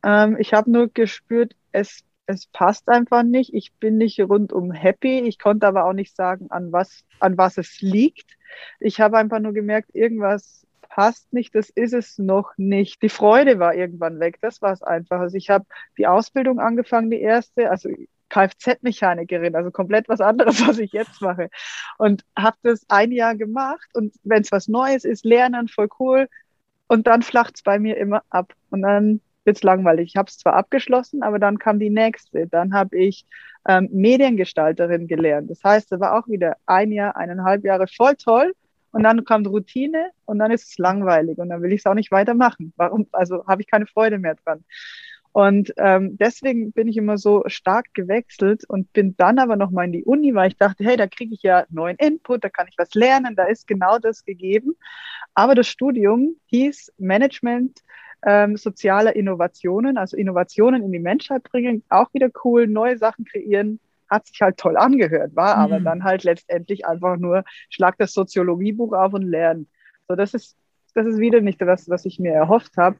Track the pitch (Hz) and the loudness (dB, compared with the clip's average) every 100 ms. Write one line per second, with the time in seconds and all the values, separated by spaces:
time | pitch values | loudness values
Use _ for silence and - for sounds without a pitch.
0 | 202 208 214 214 214 226 254 240 240 - | 4 4 4 2 2 2 4 2 2 0
1 | 220 - _ 233 240 _ _ 202 202 - | -2 -4 _ -2 -2 _ _ -6 -6 -10
2 | _ _ - 190 - - 185 208 - 240 | _ _ -10 -10 -10 0 2 2 2 2
3 | 240 240 240 247 254 - - _ 220 220 | 2 2 2 0 0 -6 -10 _ -2 2
4 | 220 - 196 202 202 - 180 165 180 185 | 0 0 0 0 0 -4 -6 0 0 0
5 | 262 262 240 - 214 208 208 196 175 196 | -2 -2 -2 -2 0 2 2 2 0 -2
6 | 196 _ 185 185 190 180 175 175 185 - | -8 _ -4 -4 -8 -12 -4 -4 -4 -8
7 | _ _ 190 180 185 - 170 - 196 196 | _ _ -2 2 0 0 -12 -8 -2 2
8 | 277 - - _ _ - - - 226 - | 0 0 -20 _ _ -20 -20 -4 -4 2
9 | 214 220 214 226 214 214 208 214 214 - | 4 4 2 -2 -4 -4 -2 -4 -4 -2
10 | 226 226 202 208 - _ _ _ _ - | -2 0 -2 -2 -6 _ _ _ _ 0
11 | 208 240 _ 247 226 214 214 - 233 240 | 0 0 _ -8 -4 -4 -4 -4 -2 -4
12 | 220 - 196 190 196 - 190 196 196 - | -6 -8 -2 -2 -2 -6 -2 0 -2 -2
13 | 220 - 208 226 285 226 170 170 180 170 | -4 2 4 6 6 4 2 0 -4 -6
14 | 165 165 170 170 220 - 202 190 - 170 | -8 -4 -6 -4 -10 -4 -6 -4 -6 -6
15 | 170 180 180 190 185 202 196 - - - | -4 -6 -4 -8 0 0 0 -20 -20 -2
16 | 208 277 226 - 262 247 226 233 233 233 | 2 2 0 -2 -2 0 -2 -2 -2 -2
17 | 226 226 214 233 233 - 233 190 - - | -2 -2 0 -2 -2 -4 -2 -2 -6 -12
18 | - _ _ - 190 - - 240 247 220 | -16 _ _ 0 0 0 -6 -4 -4 -2
19 | 190 175 170 180 170 160 175 175 180 208 | -2 -2 -4 -4 -4 -4 -6 -6 -2 -2
20 | 226 226 202 226 240 214 233 220 208 208 | -2 -2 0 2 0 2 0 0 -2 -6
21 | 226 _ 196 180 170 - - - - - | -8 _ -6 -4 -8 -10 -18 -16 -18 -2
22 | 214 202 _ - 214 226 240 226 _ 202 | 0 0 _ 0 0 0 -2 -2 _ 2
23 | 226 247 233 220 214 226 269 320 - - | 2 0 -2 -2 -6 -6 -6 -8 -10 -6
24 | 214 _ 202 220 208 202 - 220 262 269 | -6 _ 0 0 2 -4 -2 -2 0 -2
25 | 269 226 226 233 247 247 233 - 208 _ | -2 -4 2 4 4 0 -6 -4 -4 _
26 | 262 262 269 - _ _ _ _ _ 233 | 0 2 0 -6 _ _ _ _ _ 2
27 | 226 226 233 247 240 - - 202 214 220 | 4 2 4 0 0 -2 -2 0 0 -4
28 | 202 208 - 180 180 _ _ 190 196 202 | -2 -4 -2 -4 -4 _ _ -4 0 2
29 | 208 214 _ _ - 208 196 185 185 160 | 2 0 _ _ -2 2 4 4 4 2
30 | 170 202 190 - 180 - 196 277 - 254 | 0 -4 -4 -2 0 0 0 -4 0 -2
31 | 254 294 214 208 202 208 - 208 208 208 | -2 -6 -4 0 0 0 -2 -2 0 0
32 | 226 226 _ - 170 170 185 196 196 180 | 0 -2 _ -6 -4 -2 -2 0 -2 0
33 | 190 190 _ - - - - 190 190 190 | 0 -2 _ -20 -20 -12 2 2 2 0
34 | 202 254 269 226 185 - 156 160 170 175 | 2 4 4 2 -2 -2 -2 0 -2 -2
35 | 170 165 160 147 147 165 196 208 208 180 | -4 -2 0 -2 -4 -4 2 2 2 -4
36 | 190 226 240 208 170 - - 190 214 208 | -2 -2 -2 -4 -4 -4 0 0 0 -2
37 | 202 - 170 180 185 202 196 190 185 - | -6 -6 -8 -4 0 0 0 -2 -2 0
38 | 254 285 - 233 320 381 _ _ _ 226 | 2 2 2 2 2 -2 _ _ _ 0
39 | 214 226 226 220 202 208 190 254 277 320 | 2 2 2 0 0 -4 -6 -6 -4 -4
40 | 349 _ - 208 214 233 - - 180 190 | -6 _ -8 -2 0 -2 -4 -4 -2 0
41 | 190 165 165 160 175 170 175 202 202 202 | 2 2 0 -6 -8 -6 -2 -2 0 -2
42 | 208 196 208 240 247 - 165 _ 175 214 | 0 0 2 2 2 0 -16 _ -4 -2
43 | 208 - 180 180 - 190 208 214 208 - | -4 -2 -4 -4 -4 -4 0 -2 -2 0
44 | 220 208 175 156 - 156 _ - - - | 0 0 -6 -6 -6 -8 _ -20 -20 -20
45 | - - _ - 196 202 - - 196 190 | -20 -20 _ 2 4 4 0 0 2 2
46 | 190 202 220 - 269 233 214 220 226 220 | 0 0 -2 0 -4 -2 -4 -2 -2 -2
47 | 208 208 202 208 196 - - 202 247 - | -2 0 2 2 0 -6 -2 -2 -2 -8
48 | 180 214 233 - 196 214 - 196 190 - | -4 -4 -4 -2 0 0 -4 -6 -4 0
49 | 202 185 185 247 254 214 196 185 180 175 | 0 2 2 4 2 0 -2 -2 -4 -4
50 | - 277 294 226 190 - 202 196 208 247 | 0 2 2 2 0 2 0 0 0 0
51 | 202 - 233 220 196 180 160 160 170 180 | 0 -4 -14 -6 2 2 0 -6 -8 -2
52 | 302 311 - 247 202 - 175 - 175 208 | -2 -2 -4 -4 -4 -6 -8 -4 -4 2
53 | 247 269 254 208 185 226 _ 196 185 226 | 4 4 0 -2 -2 -2 _ -2 0 0
54 | 226 220 - 185 185 208 262 330 - - | 0 -6 -10 -10 -2 -2 -2 -8 -12 -20
55 | - - - - 226 262 240 - 262 247 | -18 -18 -6 0 4 4 2 -2 -4 0
56 | 202 233 285 330 _ 240 277 285 - _ | 0 2 0 -4 _ -2 -2 -4 -18 _
57 | 185 196 269 - 240 240 254 _ _ - | -2 0 0 -2 -4 -4 -4 _ _ -20
58 | - - - 208 208 208 - 190 208 196 | -20 -8 2 2 2 -2 -6 -4 0 2
59 | 220 208 196 180 175 _ 180 185 247 262 | 2 0 -4 -2 -4 _ -4 -2 -2 -2
60 | 185 - 190 180 175 - 226 262 202 175 | -4 -4 -4 -2 -4 2 2 2 -2 -6
61 | 170 247 - 269 - 254 247 226 - 190 | -2 -4 -2 -8 -4 -4 -2 -4 0 0
62 | 247 269 262 - 247 240 233 214 233 247 | 2 0 -2 -2 0 2 2 0 -2 0
63 | 220 214 226 208 202 202 208 220 _ _ | -2 -4 -10 -10 -2 -2 -2 -6 _ _
64 | _ 208 - - 196 185 - - 233 269 | _ -4 -4 0 0 2 -2 2 4 4
65 | 180 156 - 160 185 208 208 - 170 165 | 2 0 -2 0 0 2 2 0 -2 -4
66 | 190 190 180 170 _ 175 170 202 196 170 | -2 -2 0 -2 _ -8 -6 -8 -6 -4
67 | 180 175 175 180 190 - - - 185 180 | -4 -4 -2 -2 -2 -16 -20 0 0 0
68 | 196 - 190 - 180 175 196 214 233 185 | -4 -2 -4 -2 -2 -2 -4 -4 -4 0
69 | 190 202 190 165 165 165 151 _ _ _ | -2 -2 -4 -2 -2 -2 -8 _ _ _
70 | _ 180 202 240 - _ _ _ _ - | _ -4 -4 -6 -12 _ _ _ _ -4
71 | 226 220 226 233 202 185 180 185 - 175 | -2 0 4 4 2 -2 0 -2 -2 -6
72 | 185 - 180 156 160 220 - - 180 202 | -6 -6 -2 0 2 2 0 0 0 0